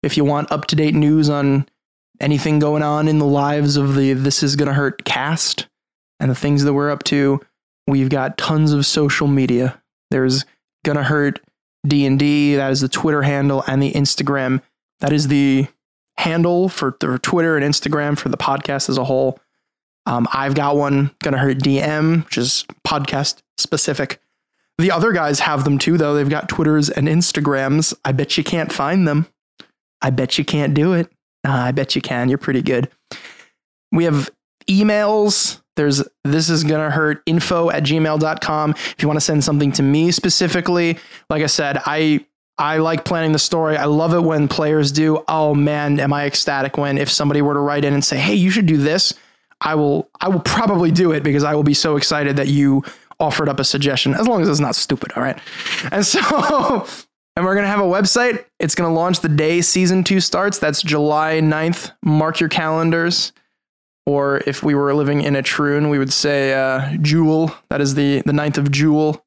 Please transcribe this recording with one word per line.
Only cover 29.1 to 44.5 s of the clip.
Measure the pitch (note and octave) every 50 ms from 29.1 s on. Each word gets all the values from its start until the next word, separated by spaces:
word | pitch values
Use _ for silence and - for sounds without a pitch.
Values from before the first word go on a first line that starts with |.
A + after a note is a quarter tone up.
| D3 D3 E3 - _ _ _ _ _ _ - _ _ _ _ _ _ _ -
I | C3+
bet | C3 B2+ C3 B2+ -
you | - D3
can't | - - D3+ D3 C#3+ C#3+
do | D3 D3 F3+ F#3
it. | E3+ E3 - _ _ _ _ _ _ _
Uh, | C#3
I | C3 B2+ B2 B2
bet | B2+ C3+ C3+ - -
you | C3+
can. | - - C3 A#2+ A#2+ B2+
You're | C3
pretty | C#3 - - C3+ B2+
good. | - - C3 B2 B2+ - _ _ _ _ - - - - - - - _ _ _ _ _ _ _ _ _
We | - E3 E3+
have | E3+ D3+ C#3+ C3+ - _ _ _ _ _ _ - -
emails. | F#3+ G3 G#3 G#3+ G#3 G#3 G#3 G#3 G#3+ G#3+ G#3 G#3 G3 - - - - - _ _ _
There's | - D3 D3 C#3 C#3 C#3 - _ _ _
this | C#3 C#3+ D#3+ D#3+ E3
is | E3 D3+ D#3+
gonna | D3 D#3 D3+ D#3 D3+
hurt | D3+ D#3+ D#3 D3+ D3+ D3+ _
info | - D#3+ E3+ - - F#3 E3+ E3+ E3
at | D#3+ D3 D3+
gmail | C#3 D3+ D#3+ D#3 D#3 D#3 D#3
dot | D#3 D#3 D#3 -
com. | - - D#3 D3+ D3+ D3+
If | D3+ - - - - -
you | -
wanna | D3 D3+ D3+
send | - - D#3 D3+ C#3
something | - D3 D3 D3 C#3+ C#3
to | - C#3+
me | C#3 C#3+ D3+ D#3+ F3
specifically, | F3 - - F3+ E3 - F#3 E3+ F3 F3+ E3+ - F3 F3 E3+ E3 D#3+ D#3+ - - - - _ _
like | D#3+ D3+ D#3
I |
said, | D3 - - D3+ C#3+ C#3+ C#3 -
I, | C#3+ D3 D#3 D#3+ D#3 D3+ C#3+ D3 _ _ _ _ _ _
I | - D3 D3 D#3
like | D#3 D#3+ D#3+ E3 D#3 -
planning | - F3+ E3 E3 D#3
the | D#3 D3
story. | - - - E3 D#3+ D#3 D#3
I | D3+ C3+
love | D3 D3 D3+ D#3+ E3 E3
it | F3
when | E3 D#3+ D#3+ D3+ D3
players | C3+